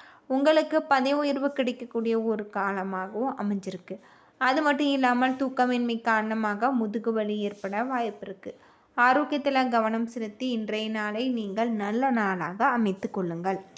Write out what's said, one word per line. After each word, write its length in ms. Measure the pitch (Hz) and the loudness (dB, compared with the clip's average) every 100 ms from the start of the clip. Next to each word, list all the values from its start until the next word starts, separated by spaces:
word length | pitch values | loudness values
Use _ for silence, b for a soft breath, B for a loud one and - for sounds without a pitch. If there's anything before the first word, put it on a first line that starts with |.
| B B - | B B -4
உங்களுக்கு 580 | 262 285 320 311 311 | 2 4 4 4 0
பதவி 300 | 311 269 262 | 2 2 2
உயர்வு 400 | 294 294 277 277 | 2 0 0 0
கிடைக்கக்கூடிய 680 | 277 247 240 240 233 226 226 | 0 -2 -4 -6 -4 0 0
ஒரு 280 | 220 214 208 | 0 -2 -4
காலமாகவும் 880 | 202 196 196 190 185 190 214 262 254 | -4 -2 -2 -4 -4 -6 -4 -4 -4
அமைஞ்சிருக்கு. 600 | 208 196 190 180 - 196 b b b - | -4 -4 -6 -10 -12 -14 b b b -2
அது 240 | 262 277 | 2 2
மட்டும் 260 | 302 285 294 | 2 2 2
இல்லாமல், 440 | 277 247 247 262 | 2 2 4 2
தூக்கமின்மை 720 | 262 269 262 247 247 240 226 | 0 -2 0 2 2 0 -2
காரணமாக 680 | 233 220 220 220 214 202 247 | 0 0 0 -2 -2 0 0
முதுகு 420 | 254 220 220 226 | 0 0 -2 -2
வலி 240 | 220 208 214 | -2 -2 -2
ஏற்பட 460 | 202 202 196 202 | -4 -6 -6 -4
வாய்ப்பு 440 | 254 254 233 208 - | -2 -2 -4 -6 -12
இருக்கு. 300 | 190 - - b b b - | -14 -14 -16 b b b 4
ஆரோக்கியத்துல 720 | 247 262 294 294 277 269 254 | 6 6 2 0 2 2 2
கவனம் 380 | 233 220 226 226 | 2 2 0 -4
செலுத்தி 420 | 240 220 208 254 | -6 -8 -6 -4
இன்றைய 400 | 233 214 214 220 | -2 -2 -4 -2
நாளை 400 | 220 214 214 262 | -4 -4 -2 -2
நீங்கள் 400 | 233 202 196 233 | -2 -2 -2 -2
நல்ல 400 | 220 208 226 269 | -2 -2 0 2
நாளாக 560 | 233 202 185 156 196 269 | 2 2 0 -2 0 2
அமைத்து 460 | 240 214 190 220 | 2 2 0 -4
கொள்ளுங்கள். 480 | 202 180 170 185 185 - | -4 -4 -2 -4 -4 -8